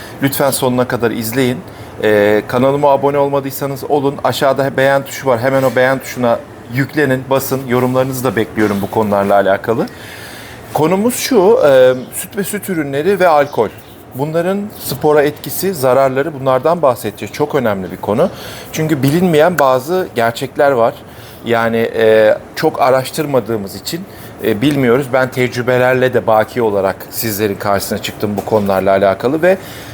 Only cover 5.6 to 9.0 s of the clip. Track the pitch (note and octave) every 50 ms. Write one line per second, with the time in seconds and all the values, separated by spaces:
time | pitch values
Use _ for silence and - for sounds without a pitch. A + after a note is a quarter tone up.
5.6 | C3+ C3 A2+ B2+ B2+ C3 C3+ C3 - - - B2+ B2 A#2 A#2 - - - - -
6.6 | - - A#2 C3 C#3 - - D#3 D3 C3 C3 C3 B2+ C3 C3+ C3+ C3 - C3+ C3+
7.6 | C3+ B2 A#2+ B2+ B2+ B2 B2+ C3 C3 C3+ C3 B2+ B2 C3+ G2 A#2 G#2+ - - A2+
8.6 | G#2+ G#2 G2+ G2+ G2 - - A2